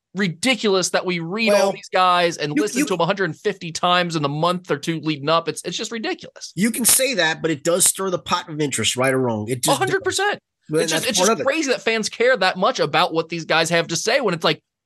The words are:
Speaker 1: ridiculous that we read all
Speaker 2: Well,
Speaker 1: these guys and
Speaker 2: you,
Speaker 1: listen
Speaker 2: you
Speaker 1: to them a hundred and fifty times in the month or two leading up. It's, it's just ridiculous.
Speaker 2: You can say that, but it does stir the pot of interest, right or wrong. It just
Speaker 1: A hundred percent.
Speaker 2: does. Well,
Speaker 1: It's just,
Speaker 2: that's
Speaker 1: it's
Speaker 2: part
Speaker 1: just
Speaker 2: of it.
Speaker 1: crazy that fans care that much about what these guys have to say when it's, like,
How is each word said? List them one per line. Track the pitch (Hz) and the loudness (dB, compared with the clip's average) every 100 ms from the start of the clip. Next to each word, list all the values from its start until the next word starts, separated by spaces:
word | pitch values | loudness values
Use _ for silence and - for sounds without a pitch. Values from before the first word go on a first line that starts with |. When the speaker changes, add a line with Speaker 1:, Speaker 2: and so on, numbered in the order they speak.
| _ 180 | _ -2
Speaker 1:
ridiculous | 196 156 254 240 220 190 175 | -2 0 0 2 2 2 2
that | 185 180 | -2 -2
we | 175 | -4
read | 165 208 220 | -4 -2 2
all | 202 | 4
Speaker 2:
Well, | 196 | 2
Speaker 1:
these | 190 - | 0 -2
guys | 185 185 180 175 170 | 2 4 4 2 0
and | 147 151 | -2 0
Speaker 2:
you, | |
Speaker 1:
listen | - - | 0 -2
Speaker 2:
you | 294 | 0
Speaker 1:
to | |
them | 180 | 2
a | 165 | 0
hundred | 202 185 | 0 -2
and | 156 | -2
fifty | 208 190 175 | -4 -4 -8
times | 160 180 180 175 160 | -2 2 2 2 -2
in | |
the | 143 | -2
month | 147 170 180 180 | 0 0 0 -2
or | 143 | -4
two | - 160 | -2 -4
leading | 151 147 139 | -4 -2 0
up. | 165 160 | 0 0
It's, | 151 | -6
it's | - 175 | -8 -8
just | 214 | -8
ridiculous. | 233 285 359 - - - - | -6 -6 -8 -12 -16 -12 -2
Speaker 2:
You | 226 | 0
can | 226 233 | 2 2
say | - 262 226 | 2 2 2
that, | 160 156 | 0 0
but | 156 | -2
it | 147 | 0
does | 170 180 - | 2 2 2
stir | - 190 | 2 -2
the | 175 | -4
pot | - 175 175 | -2 -4 -2
of | 151 | -4
interest, | 147 120 110 123 | -2 -2 -2 0
right | 131 | 0
or | 131 | 2
wrong. | 123 110 104 | 0 -2 -4
It | 127 | -2
just | - 269 | 0 0
Speaker 1:
A | |
hundred | 381 381 | 0 0
percent. | 370 349 403 | -2 -2 -2
Speaker 2:
does. | 381 _ _ - | -4 _ _ -4
Well, | 151 | -2
Speaker 1:
It's | 160 | 0
just, | 160 240 | 0 0
Speaker 2:
that's | |
Speaker 1:
it's | 185 | 2
Speaker 2:
part | 185 | 2
Speaker 1:
just | 226 | 2
Speaker 2:
of | |
it. | |
Speaker 1:
crazy | 254 320 277 | 0 0 0
that | 220 | -2
fans | - 226 208 | 0 -2 -2
care | - 240 247 | 0 2 4
that | 185 185 | 2 2
much | 208 254 | 0 2
about | 156 151 175 | 0 2 2
what | 160 165 | 0 -2
these | 170 156 | -6 0
guys | 160 165 | 2 4
have | 170 160 | 2 0
to | 165 | -2
say | - 262 | 0 0
when | 220 170 | 0 0
it's, | |
like, | 175 151 _ _ | 0 -2 _ _